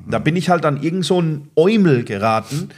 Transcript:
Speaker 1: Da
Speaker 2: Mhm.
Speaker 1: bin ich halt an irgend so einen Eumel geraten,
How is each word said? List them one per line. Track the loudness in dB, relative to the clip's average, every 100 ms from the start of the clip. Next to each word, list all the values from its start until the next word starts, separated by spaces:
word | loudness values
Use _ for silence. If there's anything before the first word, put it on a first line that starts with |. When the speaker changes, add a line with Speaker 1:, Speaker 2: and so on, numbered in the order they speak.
| -6
Speaker 1:
Da | -2
Speaker 2:
Mhm. |
Speaker 1:
bin | 0 -2
ich | 0
halt | 0 0
an | -2
irgend | -4 -2 0
so | 0
einen | 0 -4 -4 2
Eumel | 2 4 4 2
geraten, | 0 -2 0 0 -2 -8 -10